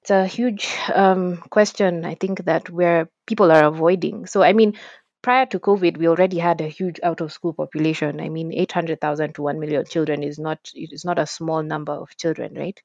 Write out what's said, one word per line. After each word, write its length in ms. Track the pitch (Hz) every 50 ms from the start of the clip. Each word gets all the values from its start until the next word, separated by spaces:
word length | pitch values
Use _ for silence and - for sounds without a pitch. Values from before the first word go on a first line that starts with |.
It's 80 | _ -
a 160 | 196 190 190
huge, 480 | 190 - - 240 254 208 208 - - - - - - -
um, 480 | - 196 190 185 185 180 180 175 170 - -
question, 560 | - 214 214 208 - - 202 185 175 165 165
I 100 | 160 165
think, 300 | - 190 190 190 185 180
that 240 | 165 160 165 - -
where 400 | 170 170 180 170 170 165 165 - _ _ _
people 240 | - 220 214 202 165
are 140 | 160 156 151
avoiding. 600 | 151 156 160 160 170 190 180 165 - - - 175
So, 160 | - - 202
I 120 | 170 165 202
mean, 200 | 220 220 208 208 - - - - - _ _ _ _
prior 240 | - 247 247 262 262
to 120 | 247 - 180
covid, 380 | - 202 202 196 180 170 165
we 100 | 151 165
already 320 | 165 165 175 185 185 185 170
had 220 | 170 175 165 160
a 60 | 160
huge 320 | 156 - - 190 180 165 - -
out-of-school 500 | 175 165 - 165 151 - - - 170 160
population. 680 | - 151 - - 151 156 160 156 - 156 147 147 151
I 80 | 156 156
mean, 240 | 160 160 165 160 -
eight 180 | - 185 -
hundred 300 | - 180 165 160 156 -
thousand 340 | - 151 147 151 151 147 -
to 60 | -
one 180 | 147 143 147 156
million 240 | 151 151 151 139 143
children 380 | - - 165 156 151 147 143 147
is 160 | 147 147 151
not, 320 | 156 156 156 - - - -
it 200 | - 165 156 -
is 100 | 151 -
not 160 | 175 175 170
a 80 | 151
small 340 | - - - 165 160 160 160
number 300 | 156 151 156 151 151 147
of 240 | 147 139 - - _
children, 400 | - - 165 156 - - - -
right? 260 | 151 147 180 - _